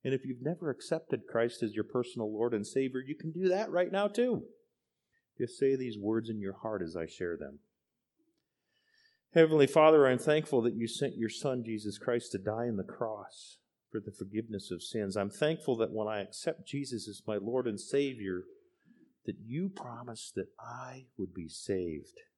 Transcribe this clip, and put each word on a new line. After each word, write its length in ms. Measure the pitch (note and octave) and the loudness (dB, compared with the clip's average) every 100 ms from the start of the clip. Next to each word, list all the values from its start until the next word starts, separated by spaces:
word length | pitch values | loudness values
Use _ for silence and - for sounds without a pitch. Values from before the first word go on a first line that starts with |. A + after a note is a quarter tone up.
And 100 | C3 | 0
if 100 | C3 | -2
you've 180 | C3 B2 | -2 -4
never 280 | C3+ F3 D#3+ | -4 -2 -4
accepted 560 | B2 - D#3+ - B2+ - | -4 -2 -4 -2 -4 -2
Christ 380 | A#2 A#2 A#2+ | 0 0 0
as 100 | A2+ | -4
your 100 | G#2+ | -2
personal 480 | G#2 B2 A#2+ B2 G#2+ | -2 -2 -2 -4 -4
Lord 220 | G#2+ A#2+ | 0 0
and 120 | A2 G2+ | 0 0
Savior, 360 | C3+ C3+ B2+ | 0 0 -2
you 140 | C3 D3+ | -6 -8
can 160 | D#3+ | -8
do 180 | D#3+ F#3 | -2 2
that 220 | F#3 A3 | 2 0
right 200 | F3 F3+ | 0 2
now 160 | F#3+ G3+ | 2 0
too. 400 | G3+ B3 A3+ - - _ _ _ _ _ _ _ _ | 2 2 2 -4 -18 _ _ _ _ _ _ _ _
Just 220 | A#2 - | -6 0
say 180 | C3+ C3+ | 2 2
these 220 | B2+ G#2+ | -2 -4
words 320 | G2+ A2+ A2+ | 0 0 -2
in 100 | A2 | -4
your 140 | G2 | -6
heart 300 | F#2+ A2 G#2+ | -6 -6 -4
as 120 | E2+ E2+ | -4 -4
I 120 | E2 | -6
share 280 | - F2+ E2 | -6 -6 -6
them. 240 | C#2+ D2 _ _ _ _ _ _ _ _ _ _ _ _ _ _ _ _ _ | -10 -14 _ _ _ _ _ _ _ _ _ _ _ _ _ _ _ _ _
Heavenly 320 | E3+ D#3+ D#3 C#3 | 8 8 10 8
Father, 400 | E3 D#3 D#3 C3+ | 10 10 12 10
I'm 140 | B2+ | 8
thankful 420 | C#3 D3+ D3+ C3 | 4 2 4 2
that 140 | A#2 A2 | 2 0
you 120 | A2+ | -4
sent 300 | - C#3+ - | -2 -4 -2
your 120 | A2 | -4
Son, 340 | - D3 B2+ | -2 -4 -2
Jesus 340 | A2+ A2 G#2 G2 | -4 -6 -6 -6
Christ, 340 | - A#2+ - | -2 -2 -2
to 40 | G2+ | -6
die 300 | F#2+ A2 A#2+ | -4 -2 -2
on 100 | G#2 | -2
the 60 | |
cross 720 | F#2 - A2+ G#2+ F#2+ - - - _ _ _ | -4 -4 -6 -6 -12 -18 -20 -20 _ _ _
for 100 | A2 | -10
the 120 | G#2 | -8
forgiveness 580 | F#2+ F#2+ G#2 A2+ G#2 - | -10 -6 -6 -6 -8 -8
of 140 | F2+ | -10
sins. 340 | - A2+ G2+ G2+ | -6 -6 -4 -2
I'm 140 | G2+ | -4
thankful 440 | - D#3 D#3+ - A#2 | 0 -2 0 -2 0
that 140 | A2+ | 0
when 160 | G#2+ G#2+ | -2 -4
I 140 | G#2+ | -4
accept 460 | G2 - - - - | -6 -6 -6 -6 -8
Jesus 400 | C#3 C3+ A#2+ G#2+ | -8 -6 -8 -10
as 180 | G2 - | -12 -6
my 120 | G#2+ | -4
Lord 280 | G2+ B2+ A#2+ | -2 -2 -2
and 140 | G#2 | -4
Savior, 640 | - C#3 C#3+ B2 G2 F2+ F2+ - _ _ _ - _ _ - | -2 0 0 -4 -6 -6 -8 -20 _ _ _ -20 _ _ -10
that 140 | G2 | -10
you 300 | A2 C#3 F#3+ | -6 -6 -6
promised 680 | F#3+ B2 A#2 A#2+ A2+ - - | -8 -12 -12 -12 -12 -10 -8
that 180 | F#2 - | -8 -12
I 480 | A#2 A#2+ B2+ C3 C3 - | -16 -14 -14 -16 -18 -10
would 160 | F#2 | -10
be 160 | F#2 D#2+ | -8 -12
saved. 680 | - - G2 F2 D#2 - - - | -12 -2 -2 -2 -6 -12 -20 -20